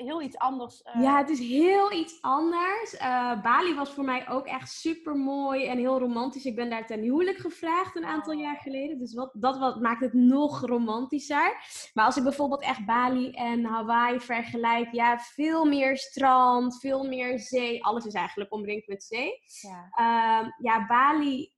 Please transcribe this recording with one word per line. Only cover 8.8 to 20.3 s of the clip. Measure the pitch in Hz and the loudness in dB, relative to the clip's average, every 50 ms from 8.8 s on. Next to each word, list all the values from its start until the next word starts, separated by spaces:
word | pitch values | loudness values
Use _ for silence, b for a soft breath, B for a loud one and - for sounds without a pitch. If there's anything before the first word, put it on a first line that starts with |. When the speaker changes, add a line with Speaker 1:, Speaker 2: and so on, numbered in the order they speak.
| 277 302 311 254 | -6 -6 -6 -8
Speaker 2:
Dus | 247 220 226 | -10 -8 -8
wat, | 240 262 262 - | -8 -8 -8 -6
dat | 214 214 254 262 262 | -2 -2 -2 0 0
wat, | 269 254 - 220 | 0 -2 0 0
maakt | 233 226 240 240 | 0 0 0 0
het | 262 247 | -2 2
nog | - 254 247 247 262 277 294 285 277 269 | 4 6 8 8 8 6 4 0 0 -4
romantischer. | 254 233 240 240 233 220 214 233 262 254 302 285 285 - 294 285 320 381 466 B B B B B B B _ | -2 -2 0 0 0 0 -2 -4 -4 -4 -4 -6 -4 -2 0 2 2 2 0 B B B B B B B _
Maar | 220 214 | 4 4
als | 247 262 | 4 4
ik | 294 | 2
bijvoorbeeld | 247 277 269 - 294 262 277 277 | 2 0 0 0 0 -2 -2 -2
echt | - - 254 226 202 | -2 -4 -4 -4 -2
Bali | 202 226 240 247 254 262 254 247 262 | 0 2 2 2 2 2 0 -2 -2
en | - - 240 233 233 240 233 | -4 -4 -4 -2 0 -2 0
Hawaii | 226 226 226 220 220 233 240 240 240 247 254 | 0 -2 -2 0 2 2 2 4 2 0 -2
vergelijk, | 247 - 240 233 233 240 247 233 233 233 233 233 240 233 | -2 -4 -4 -4 -4 -4 -4 -2 0 2 2 2 0 -2
ja, | 240 233 233 240 240 240 | -2 2 2 2 2 0
veel | 247 - - - 294 311 320 330 320 | -2 -8 -6 -2 -2 0 2 2 4
meer | 294 285 277 269 262 269 | 4 4 4 2 2 2
strand, | 262 - - - 254 277 269 254 254 254 247 247 247 247 247 247 - | 0 -4 -8 -2 2 4 6 6 6 6 6 4 4 2 -2 -4 -6
veel | - 269 269 269 269 | -4 -2 -2 -2 -2
meer | 269 254 254 247 247 254 240 | -4 -4 -4 -4 -4 -4 -4
zee. | 208 - 254 247 247 240 233 - - | -4 -2 -2 -2 0 -2 -2 -2 0
Alles | - 220 240 233 | 0 0 0 -4
is | 220 202 | -4 -4
eigenlijk | 185 170 - - 202 202 - | -4 -4 -4 -6 -8 -8 -6
omringd | 214 214 202 202 208 214 - | -8 -8 -6 -6 -6 -6 -6
met | - 196 196 - | -8 -12 -12 -10
zee. | - 220 233 269 349 494 - B B B B | -8 -6 -6 -4 -6 -6 -8 B B B B
Speaker 1:
Ja. | B 196 185 175 175 185 | B -16 -16 -16 -16 -6
Speaker 2:
Ehm, | - 233 233 233 233 226 226 226 | 0 2 2 4 4 4 4 4